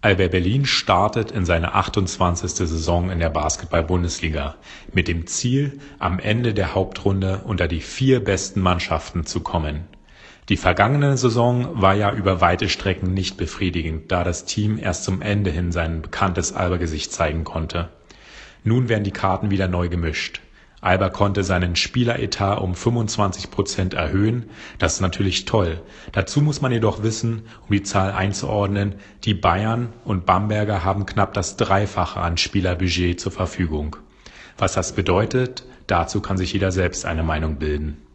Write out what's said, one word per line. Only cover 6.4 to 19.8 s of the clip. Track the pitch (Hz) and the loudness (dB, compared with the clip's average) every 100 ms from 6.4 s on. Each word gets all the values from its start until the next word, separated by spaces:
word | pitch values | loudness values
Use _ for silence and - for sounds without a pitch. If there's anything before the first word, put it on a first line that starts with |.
| 120 | 2
der | 104 90 - | 0 0 0
Hauptrunde | 95 - 101 98 95 95 | -2 -2 0 2 0 -2
unter | - 92 85 | -2 0 0
die | 82 | -2
vier | - - 131 127 | -6 0 4 4
besten | 98 92 - - | 4 0 0 0
Mannschaften | 92 90 - 80 - 90 78 | 2 2 0 -2 -2 -6 -4
zu | 87 | -6
kommen. | 80 87 76 73 82 - - - - - - | -2 -2 -2 -4 -10 -18 -20 -20 -20 -20 -2
Die | 98 | 0
vergangene | 92 90 104 143 143 135 | 2 4 4 4 4 4
Saison | 120 117 120 123 123 143 | 4 4 2 2 0 4
war | 95 | 4
ja | 98 101 | 6 2
über | 104 95 92 | 2 0 4
weite | 87 90 104 | 4 4 0
Strecken | - 196 92 92 | -2 -2 -2 0
nicht | 92 92 - | 0 -2 -4
befriedigend, | 85 - 92 85 78 80 - | -8 -2 -2 -2 -4 -6 -2
da | 92 | 0
das | 87 85 | 0 -2
Team | - - 104 107 | -4 -2 0 0
erst | 95 85 | -2 -4
zum | - 92 | -2 -2
Ende | 107 104 98 | 0 0 0
hin | 78 87 | 0 -2
sein | 82 82 82 | -2 -2 -4
bekanntes | - - 98 87 85 | -6 -2 0 0 -4
Alba-Gesicht | - 90 87 87 78 - | -2 -2 0 -2 -4 -8
zeigen | - 80 80 | -2 -2 0
konnte. | 82 82 80 87 85 - - - - - - - | -4 -4 -4 -4 -6 -10 -20 -20 -20 -20 -20 -6
Nun | 110 117 120 | 0 2 4
werden | 110 | 2
die | 101 | 0
Karten | - 98 95 107 | -2 0 0 0
wieder | 95 95 | 2 2
neu | 87 | 2